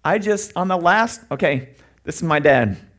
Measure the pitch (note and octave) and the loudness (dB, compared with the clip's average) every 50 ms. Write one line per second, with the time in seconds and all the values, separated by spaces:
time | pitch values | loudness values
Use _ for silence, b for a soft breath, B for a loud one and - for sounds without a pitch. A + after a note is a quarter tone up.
0 | _ D#3 F#3 A3 G3 G#3+ G#3 G3+ G#3 - - E3+ F#3 F#3 F#3 F3+ E3+ F3 F#3+ G#3+ | _ 0 -2 0 0 -2 -2 -2 -4 -8 -6 -4 -2 -2 -2 2 2 2 4 4
1 | A3+ A#3 - - - _ C#3+ - G3 D3+ C#3+ C3 C3 - b b b b b b | 2 -2 -4 -12 -10 _ -4 -2 0 0 0 -2 -6 -10 b b b b b b
2 | b - D3+ - E3+ E3 D3+ D3 D3 D3 C3+ B2+ A#2 G#2 F#2+ - - _ _ | b -10 -8 -6 -2 0 0 2 4 4 4 4 2 0 -4 -6 -12 _ _